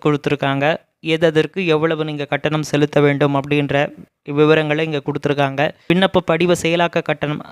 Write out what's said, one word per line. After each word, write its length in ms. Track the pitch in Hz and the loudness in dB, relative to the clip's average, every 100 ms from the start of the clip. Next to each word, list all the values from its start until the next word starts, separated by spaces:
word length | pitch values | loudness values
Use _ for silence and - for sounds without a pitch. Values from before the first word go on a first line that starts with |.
| 156 | 0
கொடுத்துருக்காங்க. 720 | 147 151 143 139 139 147 170 _ _ | 0 0 -2 -2 0 0 -2 _ _
எதற்கு 680 | 160 160 165 156 156 190 175 | -4 0 2 2 0 -2 0
எவ்வளவு 400 | 151 165 156 156 | 0 0 -2 -6
நீங்க 200 | 147 143 | -6 -4
கட்டணம் 380 | 143 156 151 | -2 -2 -2
செலுத்த 380 | 147 147 147 151 | -2 0 0 2
வேண்டும் 340 | 143 143 143 139 | 2 2 0 0
அப்படின்ற 400 | 139 147 143 139 143 - - _ | -2 -2 0 -2 -4 -6 -20 _
விவரங்களை 640 | - 143 151 156 151 151 160 | -6 2 4 4 2 -2 -2
இங்க 160 | 147 135 | -4 -4
கொடுத்துருக்காங்க. 680 | 147 143 143 139 135 151 - - | -4 -2 0 -2 0 -4 -4 -2
விண்ணப்ப 280 | 175 190 185 170 | 2 2 2 2
படிவ 280 | 160 175 170 | 2 2 2
செயலாக்க 400 | 165 170 170 170 | 0 0 0 -2
கட்டணம், 400 | - 147 147 151 - | -4 -4 -4 -6 -8